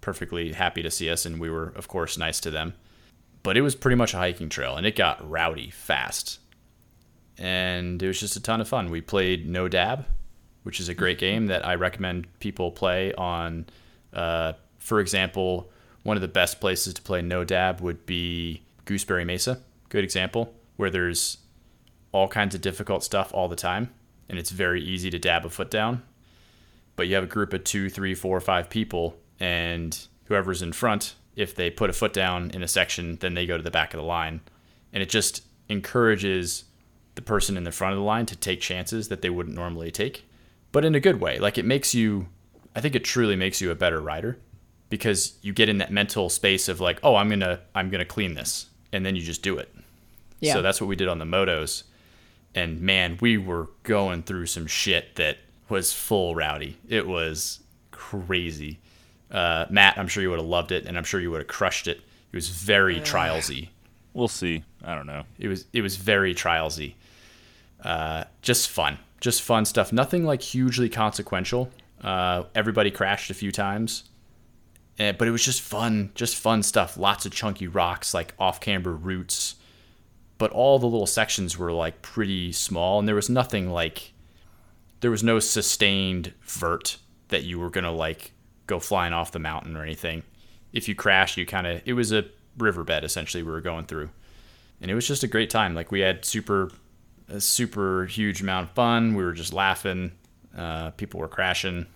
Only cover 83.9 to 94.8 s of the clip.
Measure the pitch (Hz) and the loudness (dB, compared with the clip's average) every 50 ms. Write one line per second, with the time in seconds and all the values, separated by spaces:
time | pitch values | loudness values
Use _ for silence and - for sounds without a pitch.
83.9 | - - - - - - - - - - - - - - - - - - - - | -2 -8 -14 -16 -20 -20 -20 -20 -20 -20 -20 -20 -20 -20 -20 -20 -20 -20 -20 -20
84.9 | - - - 120 117 104 107 113 113 110 107 - - 110 101 - - - 107 101 | -14 -2 0 0 2 4 4 4 4 4 4 2 0 0 2 0 2 4 4 4
85.9 | 98 98 95 95 92 90 85 90 - - - - - - 87 85 85 82 - - | 4 4 0 0 0 -2 -4 -6 -10 -16 -14 -10 -8 -4 -2 -2 -2 -2 -2 -6
86.9 | - - - - - _ _ _ - 87 67 87 87 85 87 87 82 98 90 87 | -8 -8 -12 -20 -20 _ _ _ -2 -2 -2 -2 -4 -4 -4 -2 -2 -2 -2 -2
87.9 | 85 82 80 80 82 - - - _ _ _ - _ _ _ - 101 87 - - | -2 -2 -2 -2 -4 -6 -10 -20 _ _ _ -20 _ _ _ -4 -4 -4 -2 0
88.9 | 101 95 90 85 85 82 85 - - 85 80 78 78 78 - 80 80 78 76 78 | 0 2 2 2 0 -2 -2 -2 -6 -6 -6 -6 -6 -6 -8 -8 -10 -8 -8 -8
89.9 | 80 - - 82 80 82 - - - - - - - - - - - 127 - - | -10 -6 -6 -6 -6 -6 -8 -12 -20 -20 -20 -20 -20 -20 -20 -8 -8 -6 -4 -4
90.9 | 104 - - 107 98 95 95 92 - - 90 - - 95 90 87 85 87 - - | -6 -2 4 6 6 6 6 4 2 -4 -6 -4 -4 -4 -2 -2 -4 -4 -4 -4
91.9 | 123 120 120 107 107 107 101 - - - - - - - 117 107 95 87 82 82 | 0 0 2 2 2 0 0 0 -8 -20 -20 -20 -8 0 2 2 2 0 0 -2
92.9 | 85 78 73 76 - 90 78 - - 90 85 82 80 80 80 90 82 82 80 - | -2 -2 0 -2 -4 -6 -6 -6 -6 -6 -6 -6 -6 -6 -4 -6 -6 -6 -8 -8
93.9 | - 80 73 73 - - - - - - - - - - - - - - | -8 -8 -8 -8 -12 -18 -20 -20 -20 -20 -20 -20 -20 -20 -20 -20 -20 -12